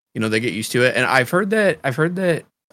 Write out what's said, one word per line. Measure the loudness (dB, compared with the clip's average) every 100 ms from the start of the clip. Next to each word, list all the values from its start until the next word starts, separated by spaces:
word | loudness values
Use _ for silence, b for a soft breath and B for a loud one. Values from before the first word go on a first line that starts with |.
| _
you | -6
know, | -2
they | 0
get | -2
used | -4 -2
to | 2
it. | 2 2
And | 2
I've | 2 2
heard | 0 0
that, | 0 0 0
I've | -2 -2
heard | -2 -2
that, | -2 -2 -4 _ _